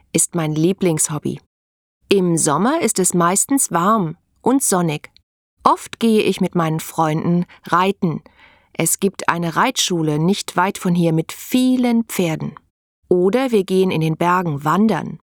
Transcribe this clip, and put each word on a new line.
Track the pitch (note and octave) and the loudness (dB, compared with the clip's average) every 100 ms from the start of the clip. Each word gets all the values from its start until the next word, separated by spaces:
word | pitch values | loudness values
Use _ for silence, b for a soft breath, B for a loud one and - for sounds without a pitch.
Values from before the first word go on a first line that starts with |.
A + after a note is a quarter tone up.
| b | b
ist | D#3+ - | -2 -2
mein | F3 D#3 | -2 -2
Lieblingshobby. | D3+ E3+ F#3 F3+ D#3 - D3 C3 C#3 _ _ _ _ _ _ - | 0 0 2 0 0 -2 -4 -6 -8 _ _ _ _ _ _ 0
Im | G3 F3+ E3 | 2 2 2
Sommer | D#3 D3 A3+ E4 | 0 2 0 0
ist | B3 - | -2 0
es | F3+ | 0
meistens | F3 E3+ G3 - C#4 - | 2 2 0 0 -2 0
warm | F3 F#3+ A3 D#3+ E3 _ _ | 2 2 2 -2 -6 _ _
und | - - | 0 0
sonnig. | - F#3 E3+ D3 - _ _ _ _ _ | 0 0 0 -4 -10 _ _ _ _ _
Oft | - - - - | 0 0 -4 -2
gehe | A3+ G#3+ | 2 2
ich | - - | 2 0
mit | F3+ | -2
meinen | F3 D#3+ D#3+ | -2 -2 -4
Freunden | - - D#3 D#3 E3+ F3 - B | -6 -2 0 0 0 0 -2 B
reiten. | - E3+ F#3+ - F3 - - b b b b | -2 0 0 0 -4 -4 -12 b b b b
Es | - D#3+ - | -4 -2 0
gibt | G3 - - | -2 -2 -4
eine | E3+ E3+ E3 | -2 -2 0
Reitschule | A#3+ - - F3 D#3 D3+ | 0 0 -2 0 0 0
nicht | E3 G3+ - F3 | 0 0 -4 -2
weit | F#3+ - | -2 -2
von | F#3 | 0
hier | F3 E3 | 2 2
mit | D#3+ - | 2 -2
vielen | - - B3+ B3+ B3+ A#3+ A#3 | -8 -2 0 2 2 2 0
Pferden. | A3+ - E3+ D#3 D3 - _ _ _ _ - | 0 -2 -2 -2 -8 -12 _ _ _ _ -2
Oder | F3+ F#3+ B3 C4+ | 0 2 0 2
wir | G#3+ | 0
gehen | F#3 F#3+ F#3 | 2 0 2
in | D#3+ | 0
den | D#3+ D#3 | -2 0
Bergen | F3 F#3 E3+ C#3+ | 0 0 -2 -4
wandern. | D3 F3 A3 D#3+ - D#3+ _ | 0 2 2 0 -6 -12 _